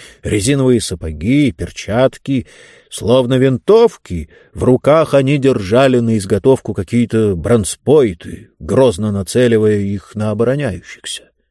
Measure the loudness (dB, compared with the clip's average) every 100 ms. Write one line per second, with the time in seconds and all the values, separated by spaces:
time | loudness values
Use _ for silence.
0 | -8 -14 -6 -4 -2 0 2 0 -2 -8
1 | -10 -8 -2 0 0 -2 -10 -10 -6 -2
2 | 0 -2 -6 -6 -6 -16 -20 _ _ -10
3 | 0 0 2 2 2 0 2 4 4 0
4 | -8 -10 -10 -16 _ -4 0 2 4 2
5 | 2 2 2 2 2 0 0 2 4 2
6 | 0 -2 -2 0 2 2 0 -8 -4 -2
7 | 0 0 0 -2 0 0 0 -6 2 2
8 | 2 -2 -12 -18 -18 _ -4 2 2 0
9 | -4 -4 -2 0 2 2 2 0 -2 -6
10 | -10 -8 -6 -2 -2 -2 -4 -8 -14 -20
11 | -16 -16 -16 _ _